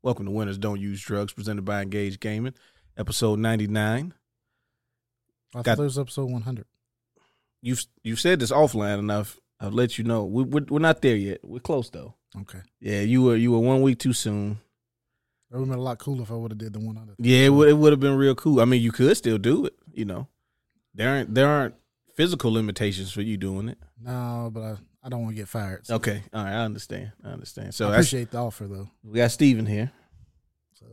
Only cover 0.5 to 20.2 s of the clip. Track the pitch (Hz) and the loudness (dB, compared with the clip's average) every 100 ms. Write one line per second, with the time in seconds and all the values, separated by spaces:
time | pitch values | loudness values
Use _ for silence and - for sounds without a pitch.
0.5 | 98 104 101 101 98 - 101 101 - 107 | -6 -6 -6 -6 -8 -6 -6 -6 -8 -8
1.5 | 104 95 104 98 104 101 98 110 107 123 | -8 -4 -6 -4 -4 -6 -6 -8 -6 -6
2.5 | 131 _ _ _ - 110 107 113 107 113 | -10 _ _ _ -12 -8 -2 0 0 0
3.5 | 113 104 107 107 117 170 - _ _ _ | 0 -2 -2 -2 -2 -6 -16 _ _ _
4.5 | _ _ _ _ _ _ _ _ _ _ | _ _ _ _ _ _ _ _ _ _
5.5 | 123 120 113 147 131 135 - 135 123 113 | -6 -2 0 0 -4 -6 -6 -6 -4 -6
6.5 | 123 - _ _ _ _ _ _ _ _ | -10 -12 _ _ _ _ _ _ _ _
7.5 | _ 120 123 - _ 110 113 170 180 120 | _ -6 -6 -6 _ -8 -2 2 2 2
8.5 | 135 151 113 104 101 104 104 101 - _ | 4 4 2 -2 -2 -2 -2 -4 -12 _
9.5 | _ 98 110 123 - 117 113 101 110 131 | _ -6 -2 -2 -2 -4 -2 -2 -2 -2
10.5 | 147 139 151 160 160 135 110 98 95 - | -2 -2 0 2 2 2 2 -2 -8 -12
11.5 | 120 - 147 120 82 - _ _ 98 98 | -16 -4 -4 -4 -12 -18 _ _ -18 -18
12.5 | 95 - _ 107 104 104 127 127 113 120 | -20 -20 _ -6 -2 2 4 6 4 4
13.5 | 117 120 131 135 120 131 120 - 104 101 | 4 4 4 4 2 0 -2 -2 -4 -4
14.5 | 107 _ _ _ _ _ _ _ _ _ | -8 _ _ _ _ _ _ _ _ _
15.5 | 123 131 127 127 117 - 135 107 117 113 | -8 -6 -4 -6 -8 -6 -8 -6 -8 -8
16.5 | 107 110 104 110 110 110 101 117 127 135 | -10 -10 -10 -10 -10 -16 -2 6 8 8
17.5 | 139 151 151 151 147 139 135 139 127 160 | 8 8 10 8 6 4 4 4 2 2
18.5 | 135 117 127 117 113 131 220 120 110 104 | 4 6 4 2 4 4 4 2 0 2
19.5 | 170 277 _ _ - 104 90 | 0 0 _ _ -10 -8 -8